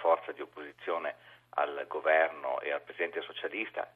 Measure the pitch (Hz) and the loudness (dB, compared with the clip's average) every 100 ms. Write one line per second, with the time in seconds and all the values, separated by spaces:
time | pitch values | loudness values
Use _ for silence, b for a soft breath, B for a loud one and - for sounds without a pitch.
0 | 85 82 - - - - - - - 82 | 4 4 2 -10 -12 -12 -14 -10 -4 -2
1 | 78 - B B B - 73 71 - 76 | -2 -6 B B B 0 0 -2 -6 -2
2 | 78 80 80 76 67 65 73 71 - - | 4 6 6 2 -4 -2 -2 -4 -6 -4
3 | 76 - - - - 92 110 - - | -2 -2 -8 -6 -6 -4 -6 -6 -8